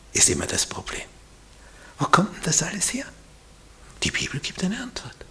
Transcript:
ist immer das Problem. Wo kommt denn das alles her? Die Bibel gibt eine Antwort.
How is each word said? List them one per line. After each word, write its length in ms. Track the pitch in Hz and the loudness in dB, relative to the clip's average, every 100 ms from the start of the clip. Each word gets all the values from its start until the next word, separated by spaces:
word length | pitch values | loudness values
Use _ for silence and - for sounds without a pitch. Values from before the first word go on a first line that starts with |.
| - | -4
ist 160 | - - | 4 4
immer 180 | 87 - | 4 0
das 180 | 92 - | 0 -2
Problem. 420 | - - - - - - - - - - - - - | -4 -8 -8 -10 -18 -20 -20 -20 -20 -20 -20 -16 -2
Wo 60 | - | 6
kommt 300 | 170 202 - | 6 6 0
denn 80 | |
das 200 | 175 - | 0 2
alles 300 | - 202 - | 0 0 -2
her? 120 | 254 - - - - - - - - - - | -2 -6 -12 -20 -20 -20 -20 -20 -20 -20 -4
Die 100 | - | -2
Bibel 280 | - - 143 | -2 -4 -4
gibt 240 | - - | -6 -2
eine 180 | 185 240 | -2 -2
Antwort. 340 | 254 - - - - | -6 -10 -12 -14 -18